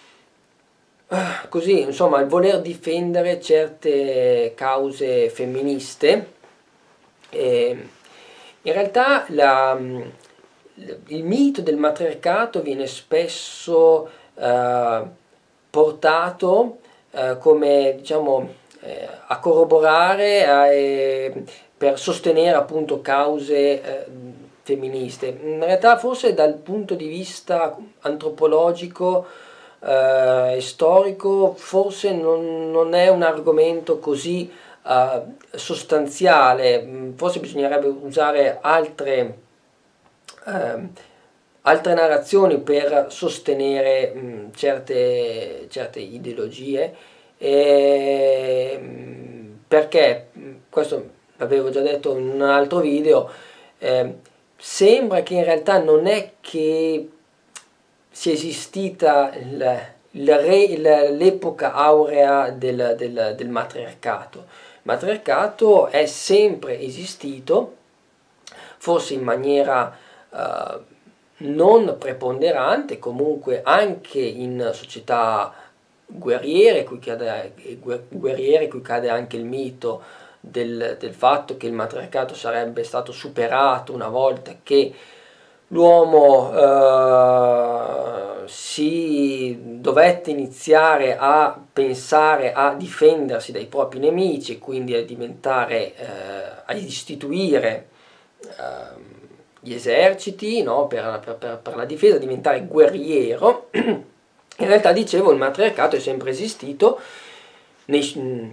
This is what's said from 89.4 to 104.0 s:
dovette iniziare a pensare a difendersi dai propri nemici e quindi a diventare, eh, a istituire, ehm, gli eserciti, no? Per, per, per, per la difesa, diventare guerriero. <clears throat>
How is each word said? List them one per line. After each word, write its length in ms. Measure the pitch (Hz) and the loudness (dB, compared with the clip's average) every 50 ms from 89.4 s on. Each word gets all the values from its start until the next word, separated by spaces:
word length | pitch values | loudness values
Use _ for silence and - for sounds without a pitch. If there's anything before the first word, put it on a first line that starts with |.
| 127 123 120 120 | -6 -6 -6 -10
dovette 720 | 127 120 117 120 127 139 131 147 165 180 175 175 - 160 | -12 -14 -14 -6 -4 2 4 6 6 6 4 2 -4 -6
iniziare 840 | 147 143 131 127 - - - 160 156 156 160 160 156 139 135 127 - | -6 -6 -6 -8 -12 -10 0 4 4 6 6 4 4 2 2 0 0
a 420 | - 135 139 151 156 151 - - - - _ | 0 2 2 4 4 2 2 -2 -6 -14 _
pensare 840 | _ 139 135 131 127 127 - - 151 151 156 156 156 139 131 117 - | _ -2 -2 -2 -4 -6 -2 0 2 4 4 4 4 2 0 -2 0
a 200 | 135 143 143 139 | 0 0 0 0
difendersi 760 | 143 143 139 - - 151 156 160 156 143 127 120 113 - - | -4 -8 -12 0 4 4 4 4 4 0 -4 -4 -6 -8 -8
dai 140 | 113 101 113 | -10 -12 -12
propri 340 | 110 - 139 131 - 127 127 | -6 -4 -4 -4 -2 -4 -2
nemici 540 | 139 156 165 185 190 180 147 - - 120 113 | -2 0 0 0 0 -2 -2 -4 -8 -10 -14
e 60 | 113 | -14
quindi 340 | - 139 131 131 127 123 120 | -12 -10 -8 -8 -6 -4 -4
a 80 | 117 117 | -4 -4
diventare, 920 | - 120 120 120 117 - - - 135 131 127 120 117 117 113 98 - - | -6 -10 -12 -12 -12 -12 -8 -4 -2 -2 -2 -2 -2 -2 -4 -4 -6 -10
eh, 100 | - 123 113 101 98 95 98 98 98 98 - - - - | -14 -14 -14 -14 -14 -14 -12 -12 -12 -14 -14 -16 -16 -12
a 80 | - - | -10 -10
istituire, 1120 | 208 190 - - - - - 151 139 147 139 156 185 196 170 143 123 120 113 110 110 - _ _ _ _ _ _ _ _ _ _ _ - | -10 -10 -12 -12 -14 -14 -14 -14 -12 -10 -8 -6 -4 -2 0 0 0 0 -2 -4 -6 -10 _ _ _ _ _ _ _ _ _ _ _ -20
ehm, 640 | - - - 64 64 65 64 62 62 62 - - - - - - - _ _ _ _ _ _ | -20 -16 -14 -14 -12 -12 -14 -16 -18 -20 -20 -20 -20 -20 -20 -20 -20 _ _ _ _ _ _
gli 120 | - 123 120 | -18 -16 -14
eserciti, 880 | 120 120 120 117 147 180 190 190 190 - 202 190 - 214 214 233 233 165 | -8 -4 0 2 4 4 4 2 0 -6 -12 -12 -8 -8 -4 -4 -4 -2
no? 240 | - 120 139 143 | -2 -2 -2 -2
Per, 320 | 139 123 110 107 113 110 107 - | -2 -4 -6 -6 -8 -8 -10 -12
per, 120 | 120 113 | -14 -14
per, 240 | 117 127 117 117 117 | -12 -12 -12 -12 -12
per 140 | - - - | -12 -12 -10
la 100 | 117 123 | -10 -10
difesa, 320 | 120 151 151 196 214 180 | -10 -2 0 2 2 2
diventare 480 | 135 131 131 127 - - 151 131 123 95 | 2 -2 -6 -8 -4 -2 -2 -2 -2 -4
guerriero. 1040 | - - 156 147 - 196 - 143 - 151 135 120 113 117 - 185 233 240 - - - | 0 4 4 4 4 4 0 -4 -2 -2 0 0 -2 -2 2 2 2 2 0 -4 -6
<clears throat> 360 | - 208 233 233 202 - | -4 -2 -2 -2 -2 -4